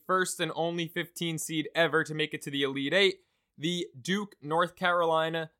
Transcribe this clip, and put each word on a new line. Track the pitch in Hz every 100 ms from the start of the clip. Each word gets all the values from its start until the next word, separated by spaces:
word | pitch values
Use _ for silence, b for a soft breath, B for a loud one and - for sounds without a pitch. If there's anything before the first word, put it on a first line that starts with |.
| -
first | 185 185 -
and | 165
only | 151 170 170 165
fifteen | 180 165 - 170 160
seed | - 160 147
ever | 160 165 156
to | 147
make | 156 156
it | 151
to | 151
the | 139
Elite | 139 139 139
Eight, | 185 196 - _ _ _ -
the | 156 175 - 131
Duke, | 139 196 202 -
North | 147 165 175 -
Carolina | 180 175 165 160 160 165 156